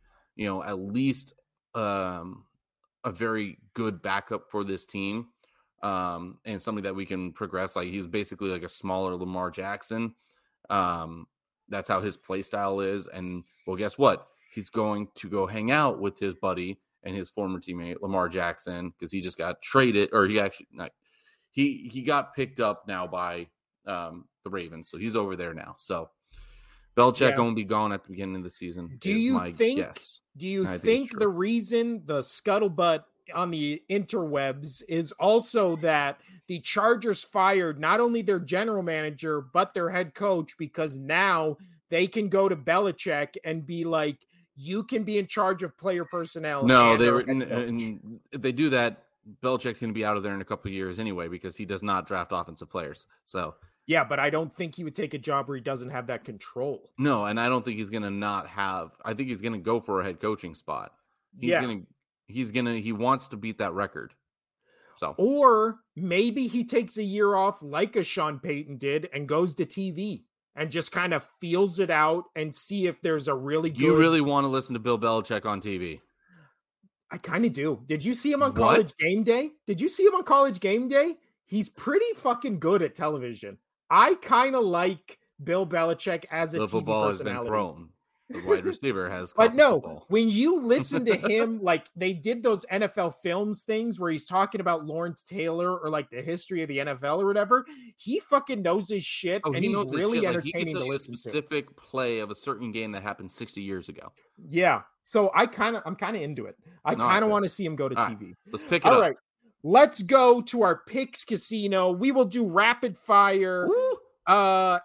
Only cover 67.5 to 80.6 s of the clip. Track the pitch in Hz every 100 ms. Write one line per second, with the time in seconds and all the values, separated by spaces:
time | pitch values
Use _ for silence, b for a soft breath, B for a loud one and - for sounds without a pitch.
67.5 | 202 147 151 208 208 170 185 151 143 -
68.5 | 147 147 131 139 156 156 143 143 151 180
69.5 | 147 160 196 190 160 208 143 _ _ _
70.5 | 143 156 160 - 175 175 151 - _ 170
71.5 | 180 202 170 175 156 156 175 - 156 156
72.5 | - - 202 180 - 170 151 143 135 135
73.5 | 156 165 135 156 160 165 165 143 143 139
74.5 | 131 127 120 123 113 113 113 104 107 107
75.5 | 101 104 92 87 73 _ _ b b b
76.5 | b _ _ _ _ _ 175 175 170 226
77.5 | 135 151 117 131 151 190 247 294 285 277
78.5 | - 226 - 294 - 160 202 220 233 302
79.5 | - - 269 330 - 392 370 - 277 277
80.5 | 180